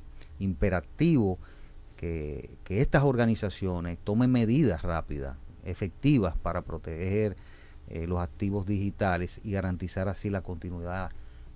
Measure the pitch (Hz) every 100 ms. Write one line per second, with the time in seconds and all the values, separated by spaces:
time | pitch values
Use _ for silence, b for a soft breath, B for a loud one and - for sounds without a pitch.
0 | - B B - 98 87 101 90 - -
1 | 165 143 98 90 B B B B - -
2 | 85 82 76 69 - - - 95 143 151
3 | 143 120 117 110 104 - 95 87 85 85
4 | - 110 127 127 110 131 131 80 87 82
5 | - 73 67 69 - - - 90 95 -
6 | 139 143 90 - 87 87 78 80 - 80
7 | 95 104 107 92 B B B B - 80
8 | 82 90 87 - 101 104 98 101 98 -
9 | 98 87 87 - 110 98 92 87 92 98
10 | 95 92 104 98 92 85 90 87 85 92
11 | 90 b b b b